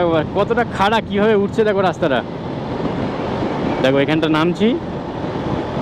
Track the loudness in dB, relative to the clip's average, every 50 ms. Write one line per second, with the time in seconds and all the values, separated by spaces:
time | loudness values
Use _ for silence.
0 | 2 2 2 2 0 0 0 0 0 0 2 0 0 0 0 0 2 2 2 0
1 | 0 0 0 2 4 4 4 4 2 2 2 2 2 2 2 2 2 2 2 2
2 | 0 2 2 2 0 -2 -6 -8 -8 -8 -6 -6 -6 -6 -4 -4 -4 -4 -2 -2
3 | -4 -4 -4 -4 -4 -4 -4 -2 -2 -2 -2 -2 -2 -2 0 0 2 2 4 4
4 | 2 2 2 2 2 2 2 2 2 2 2 2 2 2 2 0 -2 -6 -8 -8
5 | -8 -8 -8 -6 -6 -6 -4 -4 -4 -4 -4 -4 -4 -4 -4 -4